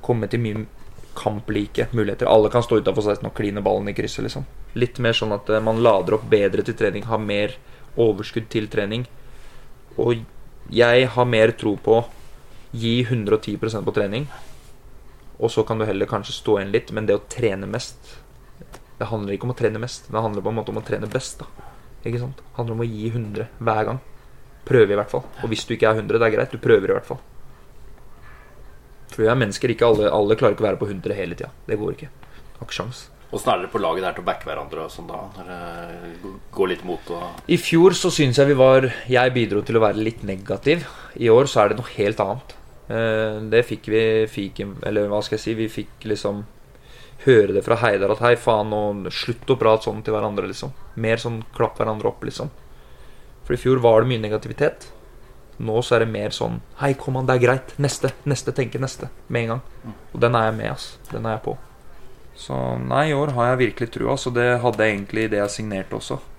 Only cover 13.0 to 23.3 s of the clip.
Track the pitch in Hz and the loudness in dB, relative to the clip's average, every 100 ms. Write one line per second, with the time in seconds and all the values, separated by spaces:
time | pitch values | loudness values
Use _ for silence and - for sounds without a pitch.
13 | 117 123 104 107 - 104 110 110 92 101 | 0 0 2 0 0 -4 -4 -2 -2 0
14 | 101 110 147 - - - - - - - | 0 -2 -6 -10 -16 -16 -18 -20 -20 -20
15 | - - - - 117 - 110 110 107 98 | -20 -20 -20 -2 0 0 0 0 0 0
16 | 101 107 98 - - 104 98 110 - 107 | 0 -2 -4 -8 0 0 2 -2 -2 -6
17 | 107 101 - - 117 95 98 110 - - | 0 0 -2 -2 -2 -2 -6 -8 -8 -16
18 | - - - - - - - - - - | -20 -20 -20 -20 -20 -20 -20 -20 -20 -12
19 | 107 110 101 101 120 123 117 107 123 - | -6 -6 -4 -6 -6 0 -2 -2 -8 -10
20 | - 110 113 101 98 113 107 107 - 104 | -6 -2 -2 -2 -2 -4 -4 -6 -4 -6
21 | 107 127 - - - - - - - - | -4 -6 -6 -14 -16 -16 -18 -20 -20 -10
22 | 110 120 123 135 - - 117 113 117 107 | -6 -6 -6 -10 -14 -8 -6 -2 -4 -4
23 | 110 117 107 | -4 -4 -6